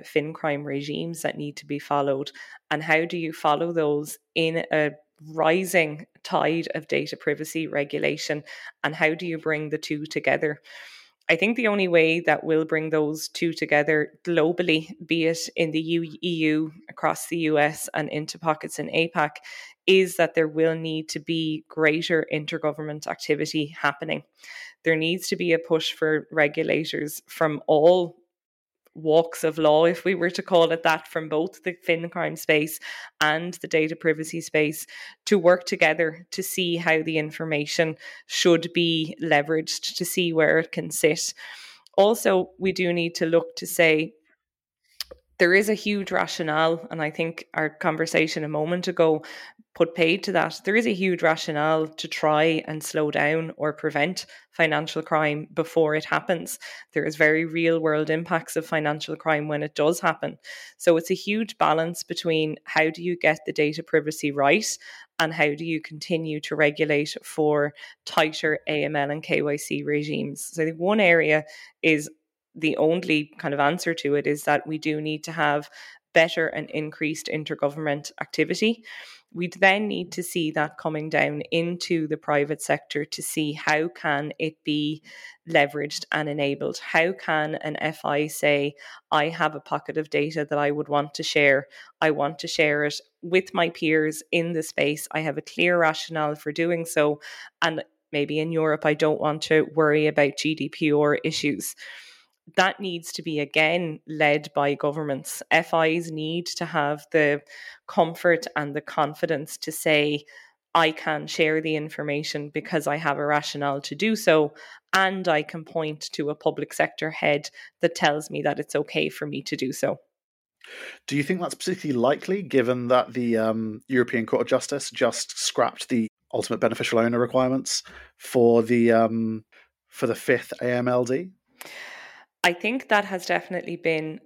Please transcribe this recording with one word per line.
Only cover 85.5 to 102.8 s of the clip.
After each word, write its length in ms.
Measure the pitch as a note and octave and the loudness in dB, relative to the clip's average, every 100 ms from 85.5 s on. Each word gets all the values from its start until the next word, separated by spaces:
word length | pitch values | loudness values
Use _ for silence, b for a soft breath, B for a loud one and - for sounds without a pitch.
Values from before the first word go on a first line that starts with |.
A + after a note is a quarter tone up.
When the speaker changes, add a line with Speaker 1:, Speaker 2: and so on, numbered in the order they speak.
| E3 C#3+ D3 D3 - - | 2 2 0 -6 -8 -6
Speaker 1:
and 160 | - D3+ | -4 -4
enabled. 520 | D3 C#3 C#3+ C#3+ - | -2 -2 -2 -4 -6
How 340 | - E3 E3+ | -2 2 2
can 420 | F#3+ - D#3 D3+ D#3 | -2 -2 -2 -2 -4
an 220 | D#3 - | -8 -4
F 240 | D#3 D#3 | -6 -4
I 240 | - D3 D3+ | -2 -2 -2
say, 480 | - D3 C#3+ C#3+ B B B _ | 0 2 2 0 B B B _
"I 200 | D#3 D3+ | 0 0
have 260 | E3 D#3 D3 | 0 -2 -2
a 60 | |
pocket 360 | - D3 - D3+ | -6 -6 -4 -6
of 120 | D#3 | -2
data 360 | D3 D3 D#3+ D3 | -2 -2 -4 -2
that 100 | D3 | 0
I 120 | D3 | 0
would 180 | D3 D3 | -2 0
want 240 | C#3+ D3+ | -2 -2
to 100 | - | -6
share. 440 | D#3 D#3+ C#3+ C3+ C#3 B B _ | -2 4 6 4 0 B B _
I 100 | D#3+ | 0
want 280 | D3 C#3+ D#3+ | 2 -2 -4
to 100 | E3 | -4
share 340 | - D3+ D3 | 2 2 2
it 160 | D3 - - _ | 0 -4 -12 _
with 320 | F3+ F#3 F#3 | 0 0 0
my 160 | F#3 E3+ | 0 0
peers 520 | - D#3+ D#3 D#3 D#3 - | 0 2 2 2 -2 -2
in 180 | E3+ E3 | -2 0
the 120 | E3 | -4
space. 440 | D#3+ - C#3+ D3+ - | -4 -2 0 -2 -6
I 80 | D#3 | -4
have 160 | D#3 D3 | -4 -4
a 40 | |
clear 380 | - - F3 F3 | -8 0 2 4
rationale 560 | D#3+ D#3+ - D#3+ D3+ D3+ | 2 0 -4 -4 -4 -4
for 160 | D3+ | -6
doing 320 | D3 E3+ E3+ | -2 0 -2
so. 380 | E3 - D3 D3 B B B _ | 0 2 2 2 B B B _
And 240 | E3+ D#3+ - _ _ | -2 -2 -8 _ _
maybe 260 | D3 D3 D#3 | -2 -2 -2
in 140 | D#3+ | -2
Europe, 340 | E3 D#3 D#3 D#3 | 0 0 2 0
I 100 | D3+ | 2
don't 260 | D#3 D3+ | 2 2
want 220 | D3+ D#3 | -2 -2
to 220 | - D#3 - | 2 2 4
worry 340 | D3 D3+ D3+ D3+ | 2 4 4 2
about 280 | D3+ C#3+ C#3 | 4 2 2
G 180 | D#3 D#3 | -4 -2
D 120 | C#3+ | -6
P 240 | - D#3 | -2 2
R 240 | D3 D3 C#3+ | 4 4 2
issues." 500 | D#3+ - D3 D3 - B B B B B B _ - F3+ | -2 -2 -2 -2 -6 B B B B B B _ -4 0
That 220 | F#3 | 0
needs 340 | - | 0